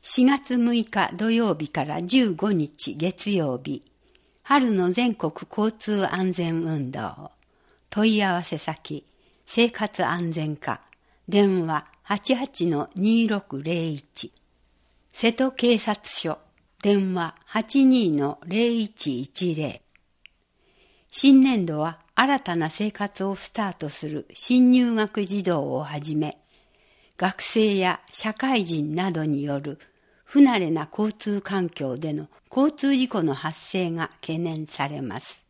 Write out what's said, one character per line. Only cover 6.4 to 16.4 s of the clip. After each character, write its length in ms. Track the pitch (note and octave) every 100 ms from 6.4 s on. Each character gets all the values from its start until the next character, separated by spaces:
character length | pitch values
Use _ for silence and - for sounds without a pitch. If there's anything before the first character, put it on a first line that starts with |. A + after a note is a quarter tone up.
| E3+ E3
運 280 | E3 D#3 C3
動。 400 | C3+ F#2+ - - _ _ _ _ _ _
問 260 | - A3 G#3+
い 60 |
合 100 | G3
わ 80 | F3
せ 160 | E3+ D#3+
先、 480 | - D#3 - D3+ _ _ _ _ -
生 240 | - A#3
活 340 | A#3 G#3+ -
安 280 | B2 F3 E3+
全 240 | E3 D#3 D3+
課、 260 | - A#2 _ _ _ _ -
電 380 | G3 G3+ F#3 E3
話 180 | D3+ - _
八 320 | - G3+ - B3+
八 320 | C#4 - E3+
の 220 | D3+ - -
二 320 | G3+ A3+ A3+
六 340 | G#3 - C3+
零 300 | D3+ E3+ E3
一。 420 | C#3+ - - - _ _ _ _ _ _ _ _
瀬 200 | - A3+
戸 180 | A3+ C4
警 260 | C4 A#3+ A3+
察 320 | - G#3 -
署、 300 | - - D3+